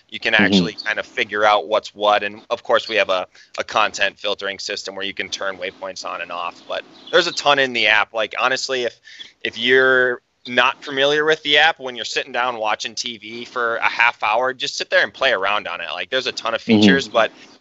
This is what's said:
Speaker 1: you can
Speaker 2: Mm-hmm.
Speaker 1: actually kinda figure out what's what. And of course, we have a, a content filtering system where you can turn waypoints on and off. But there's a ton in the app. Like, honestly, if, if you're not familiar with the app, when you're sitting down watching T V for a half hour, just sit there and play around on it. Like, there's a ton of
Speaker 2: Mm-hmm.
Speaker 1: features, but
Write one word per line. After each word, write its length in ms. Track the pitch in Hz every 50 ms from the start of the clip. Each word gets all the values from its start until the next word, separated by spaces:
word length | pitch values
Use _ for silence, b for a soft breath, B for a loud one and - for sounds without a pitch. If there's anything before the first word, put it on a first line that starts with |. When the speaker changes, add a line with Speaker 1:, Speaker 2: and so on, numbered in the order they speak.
| B _
Speaker 1:
you 100 | 110 107
can 140 | - 117 110
Speaker 2:
Mm-hmm. 100 | 107 107
Speaker 1:
actually 340 | 101 101 95 87 - 101 - -
kinda 180 | 107 107 104 98
figure 400 | - - 127 117 104 104 104 107
out 220 | 107 104 104 82 101
what's 260 | 107 104 - - -
what. 300 | 101 104 104 104 104 101
And 180 | 101 104 110 - _
of 140 | 120 113 -
course, 240 | - 120 107 - -
we 80 | 113
have 140 | 101 98 95
a, 180 | 95 90 87 - b b b b b -
a 60 | 104
content 540 | - - 117 107 98 - - 101 98 - -
filtering 420 | - 104 101 - 101 98 98 92
system 360 | - - 101 95 - - 95
where 100 | 95 98
you 80 | 98 95
can 160 | - 98 92
turn 280 | - - 98 98 95 90
waypoints 480 | 90 95 95 - 95 95 92 87 92
on 160 | 90 90 87
and 100 | 85 87
off. 300 | 87 87 87 85 85 - - -
But 160 | 90 92 - - - - - -
there's 160 | - 170 170 175
a 60 | 151
ton 260 | - - 147 143 139
in 140 | 135 131 123
the 140 | 117 110 107
app. 260 | 110 107 101 - -
Like, 200 | 113 107 101 - -
honestly, 440 | 117 127 131 - - - 131 127 123
if, 160 | 113 - _ B B B B B B B B
if 160 | - 113 - 110
you're 640 | 117 123 131 131 131 131 131 127 127 127 123 - - _ _ _ _ 123
not 340 | 123 123 123 131 123 -
familiar 440 | - 151 139 135 139 143 147 151 151
with 180 | 156 156 151 -
the 140 | 147 147 147
app, 220 | 151 160 160 -
when 160 | 131 131 123
you're 100 | 117 107
sitting 260 | - - 151 - 143
down 260 | 123 120 123 127 120 113
watching 380 | 110 107 107 - - 120 110
T 220 | - - 123 117 104
V 260 | 104 110 113 120 120
for 300 | - - 123 120 117 117
a 140 | 110 - 104
half 340 | - - 117 120 - - 117
hour, 300 | 107 107 120 127 127 131
just 240 | 123 143 139 - -
sit 120 | 185 -
there 140 | 196 180 151
and 100 | 113 -
play 200 | - 135 135 117
around 340 | 95 95 98 104 104 92 87
on 140 | 87 87
it. 80 | 85 78
Like, 180 | 76 90 95 90
there's 180 | 127 131 123 127
a 40 |
ton 240 | - - - 113 113
of 60 | 107
Speaker 2:
Mm-hmm. 180 | - - 113 104
Speaker 1:
features, 280 | 107 104 139 139 131 110
but 220 | - 117 110 - - B B B B B